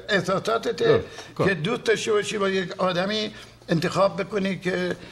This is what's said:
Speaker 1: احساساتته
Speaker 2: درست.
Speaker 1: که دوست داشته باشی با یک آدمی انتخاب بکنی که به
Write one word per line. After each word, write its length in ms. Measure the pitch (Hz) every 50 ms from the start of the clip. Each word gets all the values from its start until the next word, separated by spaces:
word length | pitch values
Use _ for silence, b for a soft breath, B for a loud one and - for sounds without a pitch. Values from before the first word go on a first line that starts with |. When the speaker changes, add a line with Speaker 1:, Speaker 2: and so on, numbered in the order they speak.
| - -
Speaker 1:
احساساتته 640 | 208 190 - - 196 170 - 202 226 226 - 247 214
Speaker 2:
درست. 320 | - - 226 139 90 - B B B B B B - 160
Speaker 1:
که 100 | 190 196
دوست 300 | 156 147 202 247 233 -
داشته 280 | 233 208 - - 226 214
باشی 260 | 208 196 202 214 208
با 100 | 196 196
یک 260 | 190 190 185 - - -
آدمی 520 | 185 185 180 170 185 196 214 214 214 214 - B B B B B - -
انتخاب 520 | 180 160 170 170 - 170 196 196 180 180
بکنی 360 | 196 190 214 202 185 196 185
که 140 | - - 185
به 260 | 185 180 180 180 - - - -